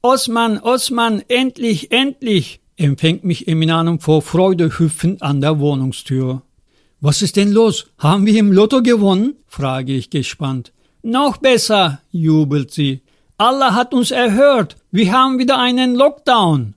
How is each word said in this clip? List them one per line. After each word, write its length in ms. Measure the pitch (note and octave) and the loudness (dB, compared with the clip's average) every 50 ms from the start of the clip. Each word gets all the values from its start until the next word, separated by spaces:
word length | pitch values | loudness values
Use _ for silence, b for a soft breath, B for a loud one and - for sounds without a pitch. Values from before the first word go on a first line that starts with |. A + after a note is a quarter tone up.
„Osman, 580 | - A#3+ B3+ - - - A3+ A#3 A#3 A3+ G#3+ G#3 | 2 0 0 0 0 -2 -2 -2 0 0 -2 -2
Osman, 640 | - A3+ B3 C4 - - C4+ A#3 A#3 A3+ A3 G3+ - | -2 -2 -2 -2 -2 -4 -2 -2 0 0 -2 -4 -4
endlich, 640 | _ B3 B3 C4 C4 B3 - A#3+ A#3 G#3+ D#3 - - | _ -2 -2 -2 -2 -4 -4 -2 -2 -2 -2 -4 -2
endlich“, 680 | - - C4+ C#4 C4+ _ - A#3 G#3+ F#3 C3 - - - _ _ _ | -2 0 0 -2 -4 _ -4 0 0 0 0 -2 -10 -20 _ _ _
empfängt 480 | _ E3+ C#3+ C#3 - - D#3+ E3 - - | _ -2 -2 0 0 0 0 0 0 -2
mich 240 | F#3+ E3+ - - - | -4 -4 -4 -2 -2
Eminanem 500 | D#3+ D#3+ D#3+ D#3+ E3 E3 E3 E3 E3+ D#3 | -2 0 0 0 0 0 0 -2 -2 -4
vor 240 | - - D#3 D#3 D3 | 0 0 0 0 0
Freude 560 | - - E3 F#3 F#3+ F#3+ E3+ F3 D3+ - - | -2 0 0 2 2 2 2 0 -2 0 0
hüpfend 440 | E3+ D#3 - - - E3 G3 F#3+ - | 0 0 0 -2 -4 -4 -4 -2 -6
an 180 | D3+ C#3+ C#3+ | -4 -4 -2
der 180 | C3+ D3 D#3+ D3+ | 0 0 0 0
Wohnungstür. 840 | C#3 D3 D3 C3+ C3 C3 B2+ - - - C3+ B2+ C3 B2+ B2+ C3 - _ _ _ _ _ _ _ _ _ _ _ | 0 -2 -2 -2 -4 -6 -6 -8 -8 -6 -4 -4 -2 -4 -6 -8 -10 _ _ _ _ _ _ _ _ _ _ _
„Was 220 | - D3 C#3+ - G3+ | -2 -2 0 0 -2
ist 120 | F#3+ - | -2 0
denn 160 | G3+ G3+ G3+ | 0 0 2
los? 360 | G3+ G#3+ A3+ A3 G#3+ - - _ _ _ | 2 2 2 2 0 -2 -8 _ _ _
Haben 280 | - D3 F3 G3+ G3 | 0 0 2 2 2
wir 120 | G#3+ G#3+ A3 | 2 4 4
im 140 | G#3+ G#3 F#3+ | 4 4 4
Lotto 280 | F#3 G#3+ A3 C#4 C4 | 4 4 4 2 2
gewonnen?“, 540 | A#3+ A3+ A#3+ A3+ G3+ G3 F#3+ F#3 G#3+ C4 D4 _ _ _ | 2 2 2 2 2 2 2 2 0 -2 -4 _ _ _
frage 440 | - - C#3+ C3+ C3 C3 C3 B2+ C3+ | -10 -6 -6 -4 -4 -4 -4 -4 -4
ich 180 | C3 A#2 - | -4 -6 -4
gespannt. 640 | - D3 B2+ - - _ D3+ C#3 C3+ B2+ A#2 - _ _ _ _ _ _ _ | -6 -6 -6 -6 -8 _ -6 -6 -6 -6 -8 -12 _ _ _ _ _ _ _
„Noch 360 | A3+ A3+ B3+ C#4+ D4 A3+ - | -4 -2 0 0 0 -2 0
besser“, 600 | - C4 B3+ A#3 - - G#3+ G3+ F#3+ E3 C#3 C#3+ _ _ _ | 0 2 2 2 2 0 0 2 2 0 -2 -6 _ _ _
jubelt 580 | F3 D#3+ D#3+ D#3 D#3 D#3 C#3 C#3 D3 C3+ B2 | -2 0 2 2 2 2 2 0 -2 -4 -4
sie. 300 | - - D3+ C#3 C3+ C3 _ _ _ _ _ _ _ _ | -4 -4 -4 -2 -4 -6 _ _ _ _ _ _ _ _
„Allah 360 | G3+ A#3 B3+ C#4 C#4 B3+ F#3+ | 0 0 0 2 0 0 2
hat 180 | A3+ B3 B3 - | 0 -2 0 0
uns 200 | B3+ B3 - B3+ | -2 -2 0 0
erhört. 640 | B3 B3 A#3+ G3+ A3 C#4 C#4+ C#4 B3 G3 D3+ - _ _ _ - | -2 0 0 2 4 4 4 4 2 0 -2 -6 _ _ _ -2
Wir 200 | F3+ A3+ F3+ G3 | 0 2 2 4
haben 280 | C4 C4 C4 C4 B3+ | 2 2 2 2 0
wieder 180 | B3+ B3 C4+ B3+ | 0 0 0 2
einen 380 | B3 B3 B3 B3 B3+ B3+ B3 | 2 0 2 2 0 0 2
Lockdown.“ 760 | B3 C4+ C#4+ C#4+ - _ - B3+ A#3 G3+ E3+ D#3 C#3 B2 G#2+ G2+ | 2 2 2 2 -2 _ 0 2 2 4 2 2 0 -2 -4 -10